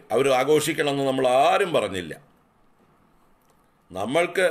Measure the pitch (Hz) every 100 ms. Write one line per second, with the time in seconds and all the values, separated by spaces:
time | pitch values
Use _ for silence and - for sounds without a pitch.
0 | - 117 135 127 135 151 151 151 147 139
1 | 135 135 127 131 160 190 185 147 104 95
2 | 80 - _ _ _ _ _ _ _ _
3 | _ _ _ _ _ _ _ _ - 90
4 | 110 156 175 190 180